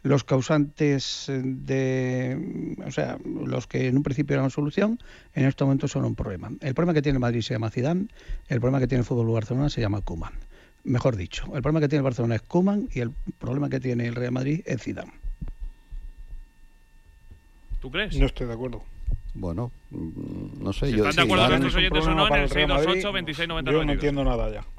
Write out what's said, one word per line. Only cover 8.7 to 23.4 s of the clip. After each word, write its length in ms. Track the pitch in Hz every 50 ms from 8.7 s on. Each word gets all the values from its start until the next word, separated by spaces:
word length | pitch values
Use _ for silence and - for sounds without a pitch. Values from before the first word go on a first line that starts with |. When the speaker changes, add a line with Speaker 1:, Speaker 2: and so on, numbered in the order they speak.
| 135 139
Speaker 1:
que 80 | 131 120
tiene 120 | 131 123
el 40 | 113
Fútbol 260 | - 131 117 113 113
Barcelona 360 | 113 113 107 - 120 131 147 147
se 100 | - -
llama 200 | 117 101 101 101
Koeman. 320 | - - 90 82 - - - - - - - - - - _ _
Mejor 320 | _ - 127 120 - 135 120
dicho, 300 | 95 87 - - - - - -
el 80 | 143
problema 160 | 117 147 156 165
que 80 | 151 139
tiene 120 | 151 147
el 40 | 131
Barcelona 300 | 135 120 131 117 117 117
es 80 | 107
Koeman 460 | - - - 175 185 196 202 208 226 247
y 60 | - 127
el 140 | 120 117 - - - 190 - _
problema 300 | - 117 127 143 147 135
que 80 | 131 131
tiene 280 | 127 127 120 120 117 120
el 80 | 117
Real 160 | 120 123 123
Madrid 300 | 123 131 131 139 151 170 -
es 160 | - 135 117
Zidane. 300 | - - - - - - - - - - - - - - - - - - - - _ _ - - - - - - - - - - - - _ - - - - - - _ - - _ - - - - - - - _ - - - - - - -
Speaker 2:
¿Tú 100 | - 131
crees? 260 | 127 180 214 185 -
Speaker 3:
No 100 | 139 139
estoy 200 | 127 - - 131
de 60 | 120
acuerdo. 300 | 117 110 127 127 - - - - - - - - - - - - -
Speaker 4:
Bueno, 380 | - - 87 82 85 120 120 - - - -
mm, 720 | - - 80 80 - - - - - - - - - -
no 100 | - 98
sé, 140 | 98 - -
Speaker 2:
Si 60 | 139 -
Speaker 4:
yo 120 | 107 107 -
Speaker 2:
están 80 | 156
de 60 | 170
Speaker 4:
sí, 40 | 170 165
Speaker 2:
acuerdo 120 | - - -
Speaker 4:
Zidane 140 | - - 131
Speaker 2:
nuestros 120 | 135 131
Speaker 3:
Es 20 | -
un 40 | 185
Speaker 2:
oyentes 200 | 185 190 - -
o 60 | 156
Speaker 3:
problema 160 | 165 160 160
Speaker 2:
no, 60 | 202
en 20 | 214
Speaker 3:
para 140 | 226 202
Speaker 2:
el 60 | 190 -
Speaker 3:
el 60 | -
Real 140 | 175 180 185
Madrid. 160 | 180 156 156
Speaker 2:
seis 100 | 175 185
dos 100 | 185 196 202
ocho, 40 |
veintiséis 360 | 196 190 175 156 151 147